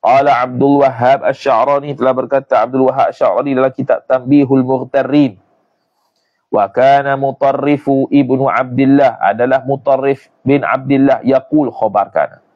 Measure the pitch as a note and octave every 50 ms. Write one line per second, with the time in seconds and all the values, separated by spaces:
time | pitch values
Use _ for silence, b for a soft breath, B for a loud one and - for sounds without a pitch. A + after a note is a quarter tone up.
0 | - G#2+ B2 C#3 C#3 D3 C3+ A#2+ B2+ B2+ B2 B2 C3+ C#3 C#3+ C#3+ C#3 C3+ B2 A#2
1 | A#2+ B2 C#3 C3+ - A2+ C3+ - - C#3 B2+ A2 A#2+ C3+ C#3+ C#3+ C#3 D3 C#3+ C#3+
2 | A#2+ C3 B2+ B2+ C3+ A#2+ C#3 C3+ C3+ _ C3 A#2 A2 B2 C3 C3 C3 B2+ B2+ C3+
3 | C3 - - - D3 A#2 F#2 A2 C3+ C#3+ C3+ B2+ C3 C3 B2+ - C#3 - B2+ -
4 | - _ C3 C3 B2 B2+ C#3+ C#3+ C#3 B2 C3+ C3+ B2+ B2 C3 B2+ B2+ - - C#3
5 | C3 A#2+ C#3 D3 D3 B2+ G2 F#2 _ _ _ _ _ _ _ _ _ _ _ _
6 | _ _ _ _ _ _ _ _ _ _ - G#2+ G2+ F#2+ - A#2+ B2+ C3+ C#3 C#3
7 | C#3 C#3 C#3 C3+ C#3 C#3 C3+ _ C#3 C#3 C3+ C3+ C3+ C#3+ D3 C#3 - C#3+ C#3 C3+
8 | C3+ - C#3+ C#3+ C3+ B2 C3 C3 C3+ C3 - A#2 C3 B2+ B2 B2 C3+ C3+ C#3 C#3
9 | C#3 B2+ A2+ - - F#2+ G#2 A2 A#2+ C3 C3 C3+ B2+ C3 C#3 C3+ - C#3 C3+ C3
10 | C3+ C#3 C#3 - _ _ _ _ _ C3 C#3 C#3+ A#2 D#2 A#2 C3+ C3 C3 C#3 C3+
11 | C3+ C#3 C3 A#2 - A#2+ C3 C3 C3 - D3 D3+ D3 A#2+ A2 - - G#2+ G2 G2+
12 | G2 G2 - - C#2+ - - _ _ _ _